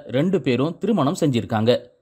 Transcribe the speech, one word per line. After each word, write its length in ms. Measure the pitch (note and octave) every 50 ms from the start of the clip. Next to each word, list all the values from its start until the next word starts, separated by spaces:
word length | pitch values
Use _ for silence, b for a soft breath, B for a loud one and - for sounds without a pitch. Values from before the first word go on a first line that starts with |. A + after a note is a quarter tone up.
| -
ரெண்டு 340 | - A2+ C3 D#3 G3 F#3+ F3+
பேரும் 380 | C3+ C#3+ B2 A#2 C3+ E3 F3 -
திருமணம் 380 | - G3 A#3 F#3 C3+ C#3 F#3 -
செஞ்சிருக்காங்க. 580 | F3 D3 B2+ A#2 G2+ - A#2 G#2+ A2 A#2 A#2+ - - - _ _